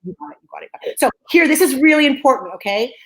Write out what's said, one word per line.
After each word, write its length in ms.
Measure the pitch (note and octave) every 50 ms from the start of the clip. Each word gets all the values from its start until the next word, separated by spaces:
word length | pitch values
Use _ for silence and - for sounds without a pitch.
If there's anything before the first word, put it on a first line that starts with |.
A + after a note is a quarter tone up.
| _
You 100 | F3+ F#3 -
got 140 | - D4
it, 60 | - _
you 60 | _ D#3
got 120 | _ D3+ D#3+ - _ - -
it. 140 | - - -
So 100 | - B3+ - _ _ _
here, 180 | - E4+ E4+ D#4
this 120 | D4+ -
is 200 | F#4 D#4+ C4+ C4
really 260 | C#4 D#4 D#4 D4+ D4+
important, 480 | C#4+ C#4 - - C#4 C4 A3 F#3+ F3+ F3+
okay? 380 | F#3 - G#3 G3+ G#3 A3+ B3+ - - -